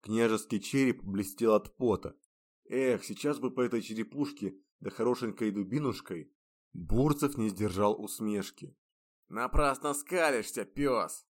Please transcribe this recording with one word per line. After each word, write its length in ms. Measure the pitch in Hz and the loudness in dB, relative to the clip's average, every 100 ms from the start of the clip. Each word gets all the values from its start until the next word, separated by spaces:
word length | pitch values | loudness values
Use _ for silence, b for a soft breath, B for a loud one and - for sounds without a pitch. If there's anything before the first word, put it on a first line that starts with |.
Княжеский 600 | - 110 117 110 - 107 | -2 2 4 2 0 -4
череп 420 | - 139 135 98 | -2 2 2 0
блестел 500 | 101 98 101 - 113 | -4 -4 -4 0 4
от 220 | 107 - _ | 4 2 _
пота. 400 | 123 95 - - _ _ _ _ _ | 0 0 -2 -14 _ _ _ _ _
Эх, 340 | 127 131 113 | 0 2 0
сейчас 360 | - 104 147 143 | -2 -4 -2 -2
бы 120 | 127 | -2
по 80 | 131 | 0
этой 220 | 123 117 | 0 0
черепушке, 760 | 101 110 107 139 143 - 98 92 _ _ | -2 -6 -6 -2 -4 -2 -8 -8 _ _
да 120 | 101 | -12
хорошенькой 600 | - 117 120 117 98 110 | -2 0 0 -2 -2 -2
дубинушкой. 800 | 101 95 131 143 98 - 87 73 _ _ _ _ | -2 -2 -2 -2 -4 -8 -10 -10 _ _ _ _
Бурцев 640 | - 82 110 147 143 143 98 | -14 0 2 4 2 0 0
не 120 | 110 | -4
сдержал 520 | 92 104 92 104 - | 0 -2 2 2 2
усмешки. 760 | 104 - 107 104 95 - - _ _ _ _ _ _ | -6 -6 -2 -2 -4 -10 -18 _ _ _ _ _ _
"Напрасно 680 | 95 127 - 143 131 147 | -6 2 4 4 2 -2
скалишься, 720 | 143 - 180 160 123 104 - | -4 -2 2 2 2 -2 -6
пес!" 600 | 101 - 143 120 82 - _ | -6 0 2 2 0 -6 _